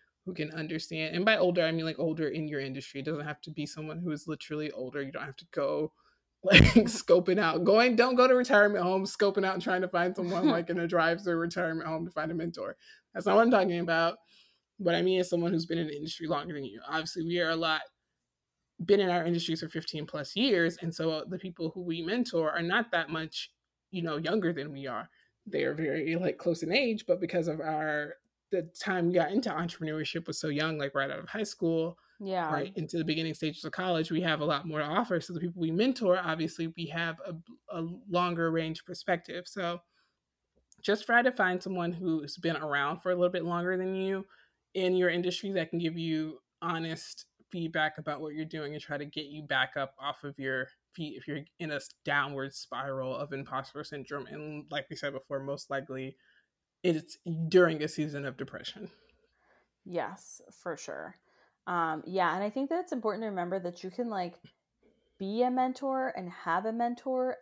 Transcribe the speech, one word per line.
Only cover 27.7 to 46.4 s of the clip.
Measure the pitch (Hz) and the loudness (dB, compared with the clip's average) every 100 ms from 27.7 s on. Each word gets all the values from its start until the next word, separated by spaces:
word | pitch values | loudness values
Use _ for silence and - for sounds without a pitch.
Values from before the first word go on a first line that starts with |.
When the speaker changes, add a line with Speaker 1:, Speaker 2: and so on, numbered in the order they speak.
| 156 156 151 151 - _ _ _ | -2 0 -2 -4 -10 _ _ _
Speaker 1:
the | 185 | -2
time | 165 - 208 185 170 | -2 -4 -2 2 4
we | |
got | 180 151 | 4 2
into | 208 233 | 2 0
entrepreneurship | 156 170 - 156 156 147 170 165 | -2 -4 -4 -4 -4 -4 -6 -6
was | 139 | -4
so | 156 | -2
young, | 143 160 151 | 0 0 -2
like, | 139 143 | -2 -2
right | 139 | -2
out | 139 | -4
of | - | -6
high | 214 | -6
school, | 208 - 165 165 165 - _ - | -6 0 0 2 0 -4 _ -12
Speaker 2:
Yeah. | 196 185 160 151 139 | -4 -2 0 -2 -2
Speaker 1:
right | 196 | -6
into | 156 170 | -4 -2
the | 156 | -2
beginning | 156 160 147 | -2 -2 -2
stages | 156 147 | -4 -4
of | 156 | -8
college, | - 185 165 160 | -2 0 0 2
we | 160 | 0
have | 170 151 | 2 2
a | 151 | 2
lot | 143 160 | 0 -2
more | 151 | -4
to | 147 | 0
offer. | 185 226 170 | 0 0 -2
So | - | -2
the | 170 | -6
people | 170 175 | -6 -2
we | 165 | 0
mentor, | 170 254 254 202 185 | 2 2 2 2 2
obviously, | 175 160 160 - 165 170 | 2 -2 -2 -4 -6 -6
we | 151 | -6
have | 165 170 160 196 | -4 -4 -6 -10
a, | 165 - - - 170 | -12 -14 -20 -12 -8
a | 165 175 202 | -8 -10 -2
longer | 175 175 170 165 | 0 2 2 2
range | 165 160 160 - | 0 -2 -6 -10
perspective. | 170 - 170 - 175 175 | -6 -2 -2 -2 -10 -10
So | 202 175 175 _ _ _ _ _ _ _ _ _ _ - | -6 -6 -6 _ _ _ _ _ _ _ _ _ _ 0
just | 214 - | 0 4
try | 233 | 4
to | 254 | 6
find | 247 185 185 | 4 2 0
someone | 202 180 170 | -2 -2 -2
who's | 170 180 160 143 - | -2 -2 -2 -4 -4
been | 165 151 | -2 -2
around | 156 143 143 160 | 0 0 0 0
for | 185 | 0
a | 180 | 4
little | 180 | 4
bit | 180 | 2
longer | 165 175 180 185 | -2 0 0 0
than | 185 190 | 0 -2
you | 190 190 196 - _ _ _ 190 | -2 -2 -6 -18 _ _ _ 0
in | 185 185 | 2 4
your | 180 | 4
industry | 175 180 175 196 | 2 0 -2 -2
that | 190 165 | -2 -2
can | 170 | -2
give | 165 170 | -2 -2
you | 165 156 156 143 | -2 -2 -4 -8